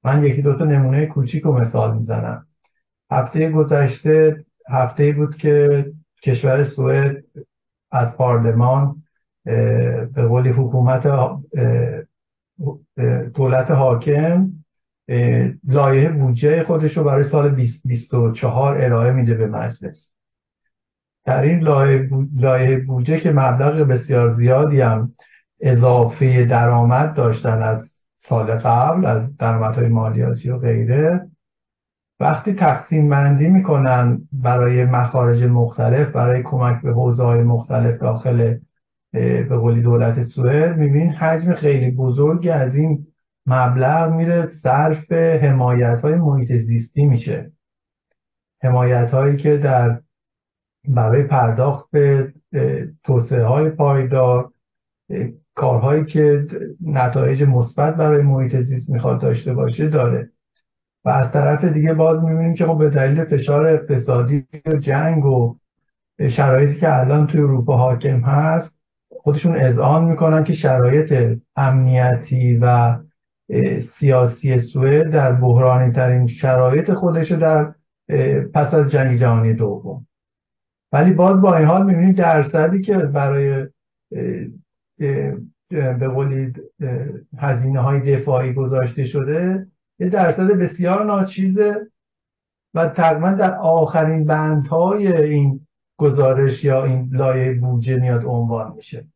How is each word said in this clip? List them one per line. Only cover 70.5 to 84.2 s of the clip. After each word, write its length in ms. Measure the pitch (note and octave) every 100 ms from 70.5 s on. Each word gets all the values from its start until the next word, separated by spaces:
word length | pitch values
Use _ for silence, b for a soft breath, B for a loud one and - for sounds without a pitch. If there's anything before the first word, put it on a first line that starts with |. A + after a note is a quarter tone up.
شرایط 840 | E3 C#3 C3 B2 C#3+ D#3 C3+ A#2 A#2 _ -
امنیتی 1000 | C3+ C3 C3 B2+ B2+ A#2+ - B2+ B2 A#2
و، 340 | B2 A#2+ A#2+ A#2+ - _ _ _ _
اه، 300 | - B2+ A#2+
سیاسی 800 | - _ C#3+ B2+ A#2+ - C#3 B2+
سوئد 520 | A#2 C3+ C3+ D3 D#3+
در 220 | D#3 C3
بحرانی 600 | B2 B2+ A#2+ B2+ B2+ B2+
ترین 340 | A#2+ B2+ B2+ B2
شرایط 640 | - C3+ B2+ B2+ C#3+ F#3
خودشه 440 | F#3 F3+ E3 D#3+ E3
در، 380 | D#3+ D#3 D3+ - _ _ _
اه، 320 | C#3+ C3 C3+
پس 340 | - - D3
از 160 | D#3+ C#3
جنگ 260 | C#3 C3 A#2+
جهانی 360 | B2 A2+ A2+
دوم. 520 | A2+ G#2+ G2+ - C3 - _ _ _ _ _ _ _ _
ولی 200 | C#3 F3
باز 280 | E3 F#3 F#3+
با 160 | F#3+ D#3+
این 100 | D#3
حال 200 | F3+ G3
می‌بینیم 260 | E3+ F3+
درصدی 680 | F#3+ E3+ D#3+ C#3+ E3 E3 F#3+
که 180 | G3 G3
برای، 540 | D3 C#3+ C#3 C#3 C#3
اه، 140 | C3+ C3+ _ _ _ _ -